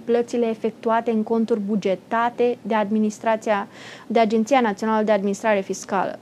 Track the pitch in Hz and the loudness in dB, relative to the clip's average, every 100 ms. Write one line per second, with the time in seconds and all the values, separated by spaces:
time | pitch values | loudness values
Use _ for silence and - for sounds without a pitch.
0 | 233 233 240 240 233 220 226 220 233 226 | 0 0 0 -2 -2 -2 -4 -4 -2 0
1 | 233 220 214 226 226 226 196 214 196 180 | 0 -2 0 0 0 -2 -2 -2 0 -2
2 | - 226 233 240 240 240 202 220 202 220 | -2 -2 0 0 0 0 -2 -2 0 0
3 | 214 214 226 220 226 202 208 - - - | 0 0 -2 0 0 -2 -4 -14 -18 -18
4 | - 226 226 226 220 269 233 196 220 220 | -2 2 4 2 4 4 2 0 0 0
5 | 214 208 202 196 226 208 190 196 - 196 | 2 2 2 -2 0 0 0 -6 -4 -2
6 | 175 - | -2 -6